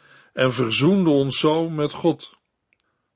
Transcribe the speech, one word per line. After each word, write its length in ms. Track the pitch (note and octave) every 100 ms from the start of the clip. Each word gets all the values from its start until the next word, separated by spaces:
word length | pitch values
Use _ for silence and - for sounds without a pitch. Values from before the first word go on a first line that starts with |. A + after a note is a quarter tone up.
| _ - _
en 200 | - C3
verzoende 580 | B2 A#2 G2+ D3 G3+ E3+
ons 280 | C#3+ C#3 -
zo 300 | D#3 D#3+ E3
met 240 | D#3 D3
God. 440 | - E3+ C#3 - _ _ _ _ _ _ _ _